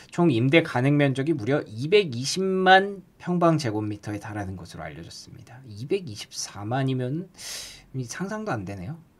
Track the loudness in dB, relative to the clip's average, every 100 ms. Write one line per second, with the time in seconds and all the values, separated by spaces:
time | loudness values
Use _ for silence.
0 | -6 2 4 4 4 4 4 2 2 4
1 | 4 2 -2 -2 0 0 -2 -6 2 4
2 | 4 -2 -4 -2 0 4 8 8 6 -4
3 | -16 _ -2 4 4 4 2 -2 -4 -6
4 | -8 -8 -8 -8 -6 -8 -12 -12 -12 -12
5 | -14 -16 -18 -20 -20 -20 -16 -12 -4 -4
6 | -4 -12 -12 -12 -12 -8 -4 -2 0 0
7 | -2 -4 -8 -14 -14 -12 -14 -18 -12 -10
8 | -8 -8 -6 -6 -4 -6 -6 -8 -10 -12
9 | -16